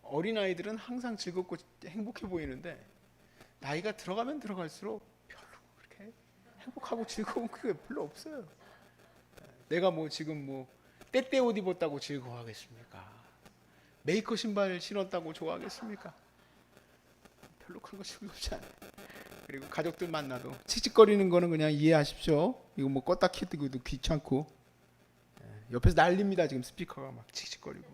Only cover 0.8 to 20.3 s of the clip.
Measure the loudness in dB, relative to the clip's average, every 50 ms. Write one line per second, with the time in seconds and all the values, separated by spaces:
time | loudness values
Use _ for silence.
0.8 | -8 -8 -8 -6 -6 -6 -8 -6 -8 -6 -4 -6 -6 -6 -8 -10 -10 _ _ _
1.8 | -18 -12 -8 -8 -8 -8 -8 -10 -8 -6 -4 -4 -4 -6 -8 -8 -10 -12 -12 -14
2.8 | -18 -20 -20 _ _ _ _ _ -20 _ _ -20 -20 -20 _ _ -6 -4 -4 -4
3.8 | -4 -4 -6 -6 -8 -6 -4 -4 -4 -4 -6 -8 -8 -8 -6 -6 -6 -8 -10 -10
4.8 | -8 -8 -8 -8 -12 -18 _ _ _ _ -20 -20 -20 -20 -20 -20 -20 _ _ _
5.8 | -20 _ -20 -20 -20 -20 -20 _ _ _ _ -20 _ -20 -20 -18 -18 -14 -14 -12
6.8 | -6 -6 -4 -4 -4 -6 -6 -6 -6 -4 -4 -4 -4 -4 -8 -6 -4 -4 -4 -4
7.8 | -6 -10 -6 -6 -6 -8 -10 -14 -14 -12 -12 -12 -14 -16 -20 _ -20 -20 -20 -20
8.8 | -20 -20 _ _ -20 -20 -20 -20 _ _ -20 -20 -20 -20 -20 -20 -8 -2 0 2
9.8 | 2 2 2 0 -4 -6 -6 -8 -6 -6 -6 -6 -8 -8 -10 -10 -12 -14 -20 _
10.8 | _ -20 _ -20 -14 0 0 0 0 2 2 4 4 4 2 0 -2 -2 0 0
11.8 | -2 -2 -2 -6 -6 -6 -8 -8 -8 -10 -12 -12 -12 -12 -14 -16 -18 -20 -20 -20
12.8 | -20 -20 -20 -20 -20 -20 -20 -20 -20 -20 -20 _ _ -20 _ _ _ _ -20 -20
13.8 | -20 -20 _ _ _ 2 2 2 2 0 -4 -2 -2 -2 0 0 0 0 0 -4
14.8 | -6 -4 -2 -4 -2 -2 -4 -6 -6 -6 -8 -6 -6 -6 -4 -6 -8 -10 -10 -10
15.8 | -10 -12 -12 -12 -14 -18 -18 -18 _ _ _ _ -20 _ _ -20 _ _ _ -20
16.8 | -20 _ -20 _ _ _ _ _ _ -20 _ _ -20 -20 -20 _ -20 -18 -16 -16
17.8 | -16 -16 -16 -14 -14 -14 -14 -12 -14 -14 -12 -8 -6 -6 -6 -6 -10 -16 -18 -20
18.8 | -20 -20 -18 -20 -20 -18 -18 -18 -18 -18 -18 -18 -16 -14 -14 -12 -12 -6 -4 -2
19.8 | -2 -2 -4 -4 -6 -4 -4 -4 -4 -4